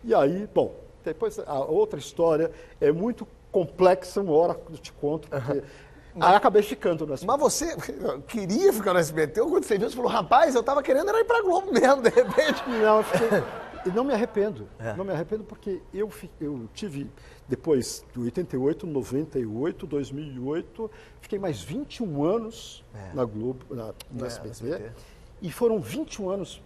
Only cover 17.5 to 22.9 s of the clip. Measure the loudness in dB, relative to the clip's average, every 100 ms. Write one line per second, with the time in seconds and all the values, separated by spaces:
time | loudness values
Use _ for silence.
17.5 | -6 2 2 2 -8 -12 -6 -6 -4 -4
18.5 | -2 -2 -2 -4 -6 -4 -6 -4 -4 -4
19.5 | -4 -6 -6 -6 -6 -6 -8 -12 -10 -6
20.5 | -6 -8 -12 -12 -12 -20 -20 -10 -6 -4
21.5 | -6 -8 -10 -10 -8 -6 0 0 0 -4
22.5 | -14 -18 -20 -20